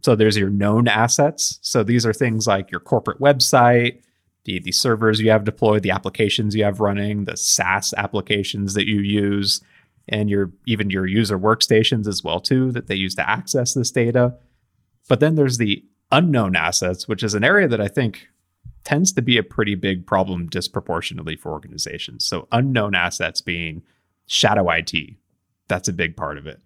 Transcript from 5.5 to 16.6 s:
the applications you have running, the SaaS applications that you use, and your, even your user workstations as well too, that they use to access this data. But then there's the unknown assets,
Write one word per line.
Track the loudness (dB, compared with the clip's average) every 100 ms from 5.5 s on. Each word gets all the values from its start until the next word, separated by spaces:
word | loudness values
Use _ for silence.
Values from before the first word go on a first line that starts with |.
| 0 2 2
the | 2
applications | -2 -4 -2 -2 0 -2 0
you |
have | 0 0
running, | -2 0 -4 -4 -6
the | -4
SaaS | -2 0 0 0 -2 -6
applications | -4 -4 -2 -2 -2 -4 -4 -2
that | 0
you | 0
use, | 0 0 0 0 -2 -4 _ _ _ _ -8
and | -4 0
your, | 0 -2 -6 -4
even | -2 -2
your | -2 0
user | 0 0 0
workstations | 0 0 2 2 2 0 -4
as | -6
well | -4 -4
too, | 0 0 0
that | -4 -6
they | -4
use | -4 -4
to | -2
access | -4 -2 -2 -2
this | -2 -2
data. | 0 0 2 0 -2 _ _ _ _ _ _ _
But | 2
then | 4 4
there's | 2 2
the | 0 -2 _ _ _
unknown | 2 4 2 2
assets, | 0